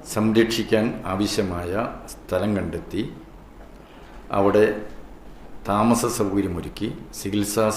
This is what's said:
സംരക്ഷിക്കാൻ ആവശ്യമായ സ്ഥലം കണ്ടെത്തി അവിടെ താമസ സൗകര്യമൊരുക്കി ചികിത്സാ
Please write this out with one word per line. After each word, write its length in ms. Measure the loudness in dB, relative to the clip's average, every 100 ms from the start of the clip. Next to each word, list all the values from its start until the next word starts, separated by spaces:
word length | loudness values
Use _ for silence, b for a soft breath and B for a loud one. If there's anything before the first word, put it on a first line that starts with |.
| -4
സംരക്ഷിക്കാൻ 720 | 0 4 6 4 2 2 2 2 -2 -4
ആവശ്യമായ 600 | 0 0 0 -2 -2 -2 -2 -4 -8 -14
സ്ഥലം 380 | -16 -4 0 0 0
കണ്ടെത്തി 460 | -2 -6 -6 -4 -6 -10 -18 -20 -20 -20 -20 -20 B B B B -4 2
അവിടെ 260 | 6 8 6 4 -6 -14 -16 -18 -18 -18 -16 -12 -2
താമസ 340 | 2 4 4 2 0
സൗകര്യമൊരുക്കി 720 | 0 2 0 -4 -6 -6 -6 -6 -12 -10
ചികിത്സാ 460 | -2 -2 0 2 2